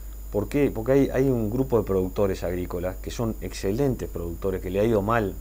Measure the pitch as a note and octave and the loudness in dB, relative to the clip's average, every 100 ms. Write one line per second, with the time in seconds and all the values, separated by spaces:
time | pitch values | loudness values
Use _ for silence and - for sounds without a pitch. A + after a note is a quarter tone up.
0 | - - - G#2 G2+ C#3+ C3+ F#2+ A2+ C#3 | -12 -12 -6 -2 0 2 2 2 2 4
1 | C3+ B2 C3+ A#2+ G#2+ B2 C3+ A#2 F#2+ F#2+ | 4 4 2 2 2 0 2 2 2 2
2 | F#2 - G2+ F2+ F2 F2+ F2+ F2 F2+ F#2 | 0 2 0 0 -2 -4 -4 -4 -4 -6
3 | - - A2+ G2+ F#2 - F#2+ A2 C#3 A#2+ | -8 -4 -2 -2 -6 -4 -2 0 0 0
4 | E2+ E2+ E2+ E2+ G2 F#2 F2 F#2+ A2 A2 | -4 -6 -6 -4 -2 -2 -2 2 4 4
5 | G2 A#2 G2+ - | 4 2 0 -4